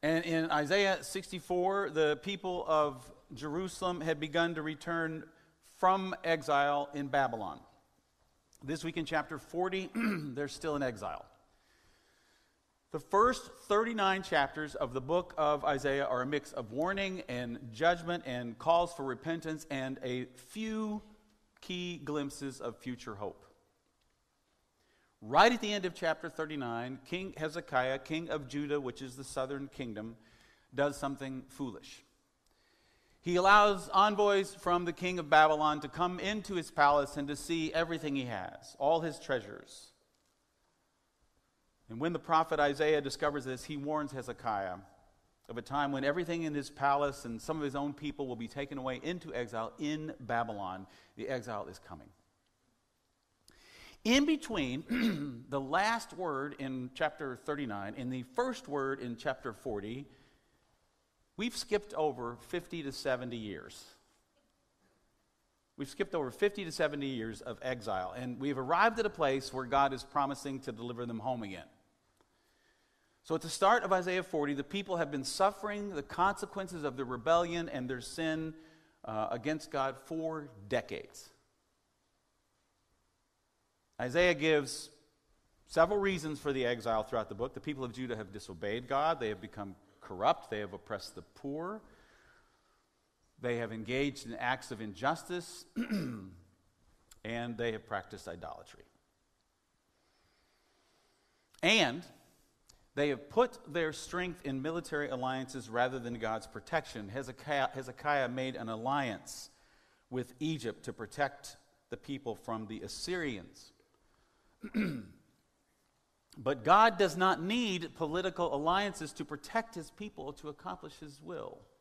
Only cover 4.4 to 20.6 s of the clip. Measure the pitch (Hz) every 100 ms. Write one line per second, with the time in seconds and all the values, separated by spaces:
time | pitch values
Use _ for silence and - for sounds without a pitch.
4.4 | 170 160 156 156 - 170 165 160 - -
5.4 | _ _ _ - 185 190 190 180 165 165
6.4 | 143 143 143 143 143 147 139 143 135 113
7.4 | 98 69 - _ _ _ _ _ _ _
8.4 | _ _ 135 151 160 170 156 160 143 147
9.4 | - 170 185 190 190 226 226 190 151 127
10.4 | 143 - 160 147 135 113 98 78 - _
11.4 | _ _ _ _ _ _ _ _ _ _
12.4 | _ _ _ _ _ 160 - 196 233 254
13.4 | - - - 208 226 226 196 190 - 160
14.4 | 135 156 151 - 131 127 127 175 180 -
15.4 | 151 147 139 139 139 139 139 123 127 147
16.4 | - - 113 117 170 196 196 185 - 123
17.4 | 123 120 127 110 165 175 165 175 139 123
18.4 | 120 113 156 170 175 170 139 120 165 165
19.4 | 160 156 - 135 131 131 131 127 123 -
20.4 | - 214